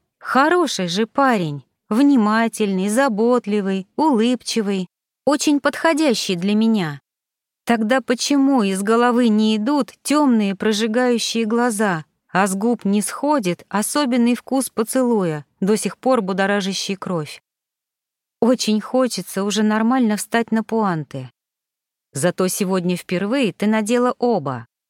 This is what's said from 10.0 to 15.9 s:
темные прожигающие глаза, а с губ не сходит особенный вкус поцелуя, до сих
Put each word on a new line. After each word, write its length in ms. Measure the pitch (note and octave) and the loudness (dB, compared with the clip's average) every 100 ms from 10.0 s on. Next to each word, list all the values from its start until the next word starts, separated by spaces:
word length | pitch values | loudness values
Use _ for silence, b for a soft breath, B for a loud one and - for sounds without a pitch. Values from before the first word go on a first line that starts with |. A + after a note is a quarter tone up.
темные 520 | - D4 C#4+ A#3 G3+ F#3+ | -2 2 4 2 2 0
прожигающие 920 | G#3+ G#3 A3+ A#3 B3+ A#3 - A#3 A3 | -2 -2 0 0 2 0 -2 -2 -2
глаза, 600 | A#3 A#3+ G#3 G#3+ E3 - _ _ | 0 0 0 0 -2 -6 _ _
а 160 | F3+ G3+ | -2 0
с 80 | F#3+ | 0
губ 300 | A3+ A#3 G3+ | -2 0 0
не 160 | G#3 | 0
сходит 640 | G3 - C#4+ D4 F#3 E3+ - | -2 -2 0 0 0 -4 -4
особенный 680 | G3 G#3+ D4 C#4+ B3 A#3 B3 | -4 -2 0 2 2 2 0
вкус 340 | - C4 B3 | -2 -2 -2
поцелуя, 760 | - A3+ C4 B3 A3+ F3+ D3+ - - | -4 -2 0 2 2 0 -4 -8 -4
до 160 | F#3+ G#3+ | 0 0
сих 220 | G3+ | -2